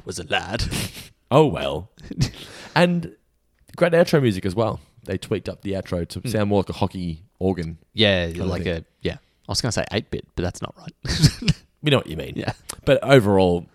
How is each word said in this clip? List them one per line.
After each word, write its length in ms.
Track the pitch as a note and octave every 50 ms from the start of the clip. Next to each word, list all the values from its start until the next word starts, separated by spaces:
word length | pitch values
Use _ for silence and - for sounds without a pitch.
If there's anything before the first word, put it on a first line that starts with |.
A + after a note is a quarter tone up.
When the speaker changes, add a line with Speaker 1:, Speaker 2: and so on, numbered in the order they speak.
| -
Speaker 1:
was 140 | - F#2 -
a 60 | -
lad. 400 | - G2+ F#2+ F2+ F2 G2+ - - -
<laughs> 60 | - - - - - - - - _ _ _ _ B2
Speaker 2:
Oh, 120 | C3+ D#3
well. 440 | C#3 E2+ C2+ C#2+ C#2 C#2 D2+ F#2 - _ - - - - - C3 -
Speaker 1:
<laughs> 440 | - - - - - - - - -
Speaker 2:
And 400 | D3+ F3 F3+ F3 F3 E3 - - _ _ _ _ _ _ _ _ _ _ _ -
great 160 | - F3 F3+ E3
outro 280 | E3 F3+ - - D#3 C3+
music 220 | A#2+ G2 F#2 -
as 80 | G2 F2+
well. 260 | G#2 A2+ A2 - - - _ _ _ _
They 120 | - F#2+ F#2
tweaked 300 | - - A2 F#2+ - -
up 140 | F2+ - -
the 100 | G2+ F#2+
outro 340 | F#2+ F#2 - - F2 E2+ -
to 120 | - -
Speaker 1:
Hmm. 80 | - B2+
Speaker 2:
sound 200 | A2 A2 G#2 G2+
more 100 | G2+ G2+
like 80 | F2+ -
a 60 | F2
hockey 500 | - G#2 F#2+ - F#2+ F2+ F2 D#2+ D#2+ F#2+ _ _ _
organ 400 | F2+ F#2+ F#2+ E2 E2+ D#2+ E2 E2 _ _ _
Speaker 1:
Yeah, 320 | G#2 G#2+ G#2 G2 F#2 F2
Speaker 2:
kind 140 | E2+ E2 F2 F#2+
of 40 | F#2+
Speaker 1:
like 140 | F2+ - E2+
Speaker 2:
thing. 120 | F2+ E2+ -
Speaker 1:
a, 60 | - - _ _
yeah. 140 | - E2+ - - - _ _ _ _ -
I 40 | -
was 80 | - -
gonna 100 | B2 G#2
say 120 | - D2+ - -
eight-bit, 340 | A2 G#2+ - - - - - _
but 60 | - F2
that's 180 | F2+ - - -
not 120 | - -
right. 180 | - - - - _ _
<laughs> 800 | - - - D#3+ - - - - G#3 - - - _ _ _ -
Speaker 2:
We 80 | D3+
know 60 | C#3
what 100 | A#2 -
you 100 | - D#2 D#2+
mean. 160 | C#2 C2 -
Speaker 1:
Yeah. 160 | - - - - - _ - - - -
Speaker 2:
But 180 | - C#3 B2+ -
overall, 640 | A#2+ C#3 C3+ G2+ G2+ G2+ F#2+ F#2+ F2+ F2 F2 E2+ - _